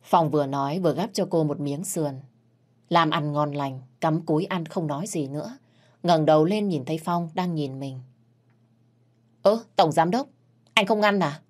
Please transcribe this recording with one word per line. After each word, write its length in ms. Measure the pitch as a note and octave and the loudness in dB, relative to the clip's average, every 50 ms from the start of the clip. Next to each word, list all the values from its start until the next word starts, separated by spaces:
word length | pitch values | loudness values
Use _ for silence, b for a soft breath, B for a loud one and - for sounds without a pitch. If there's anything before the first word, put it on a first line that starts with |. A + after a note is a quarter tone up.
Phong 300 | _ - - F3 E3 D3+ | _ 2 2 4 4 4
vừa 140 | C3 D3+ C#3+ | 2 0 0
nói 340 | C3+ C#3 C#3 C#3 C#3 D3 F#3 | 0 -2 -2 -2 -2 -2 0
vừa 140 | F3+ E3 C3+ | 0 0 0
gắp 160 | C#3 F#3+ A#3 - | 0 -4 -4 -2
cho 140 | - F#3+ D#3+ | -4 -4 0
cô 140 | - E3 D#3+ | 0 0 0
một 160 | D3 C#3+ - | 0 -2 -4
miếng 240 | D3 C#3+ C#3 C#3+ F#3+ | -4 -4 -4 -6 -6
sườn. 320 | - - F3+ D#3 C#3+ C3+ C3 - - _ _ _ _ _ _ _ _ _ _ _ _ | -6 -4 -4 -4 -4 -6 -8 -16 -20 _ _ _ _ _ _ _ _ _ _ _ _
Lam 200 | E3+ E3+ E3 D#3 | 2 2 2 2
ăn 220 | D#3 E3 D3 D3+ | 0 -2 -2 -2
ngon 200 | D3 D3 D3 D3 | 0 0 -2 -2
lành, 300 | C#3+ D3 C#3+ C#3 C3 C3 - - _ _ | -2 -4 -4 -6 -6 -10 -14 -18 _ _
cắm 240 | - E3 D#3 D#3+ E3 | 0 0 0 0 0
cúi 200 | - D#3 D3+ F#3 | 0 0 0 0
ăn 200 | F#3+ F#3+ F3+ E3 | -2 -4 -6 -6
không 220 | D#3+ - G3 E3 | -4 -6 -4 -4
nói 200 | D3 D3 C#3+ F#3 | -2 -4 -4 -6
gì 200 | G3+ - E3+ C#3+ | -6 -4 -4 -4
nữa. 300 | C3+ C#3 D3+ - A3 B3+ - b b b b b b b b - | -4 -6 -8 -8 -10 -12 -16 b b b b b b b b 0
Ngẩng 220 | E3+ E3+ D#3+ D#3 | 2 2 4 6
đầu 200 | D#3 D#3 D#3 D#3 | 6 6 6 6
lên 240 | E3+ G#3 G#3+ G#3 G3+ | 4 2 0 0 -2
nhìn 160 | F3 C#3+ B2+ | -2 -2 -2
thấy 140 | C3 D#3+ D#3 D#3+ | -4 -6 -6 -2
Phong 260 | F#3 F3 F3 E3+ E3 D#3+ | -2 -2 -2 -2 -4 -6
đang 220 | F#3 F3+ F3+ E3+ | -4 -4 -2 -2
nhìn 240 | D#3 D3 C3+ C3 C3+ | -4 -4 -4 -6 -8
mình. 200 | C#3 C3+ C3 C3 B2+ - _ _ _ _ _ _ _ _ _ _ _ _ _ _ _ _ _ _ _ _ _ _ _ _ _ _ | -10 -10 -10 -12 -16 -18 _ _ _ _ _ _ _ _ _ _ _ _ _ _ _ _ _ _ _ _ _ _ _ _ _ _
"Ơ, 220 | _ F#3+ G#3+ A3+ A3+ _ _ | _ 2 2 2 -2 _ _
Tổng 160 | - F#3+ D#3 | 2 2 4
Giám 200 | D3 E3 E3 E3+ | 4 2 2 2
Đốc, 160 | F#3 B3 C#4 - _ _ _ _ _ _ _ _ _ | 2 -2 -2 -4 _ _ _ _ _ _ _ _ _
anh 120 | - G#3 | 0 2
không 160 | F#3+ A#3 G#3+ | 2 2 2
ăn 180 | G#3 G#3 G3+ G3 | 4 2 4 2
à?" 220 | F3+ D3 C#3+ - _ _ | 0 0 -2 -8 _ _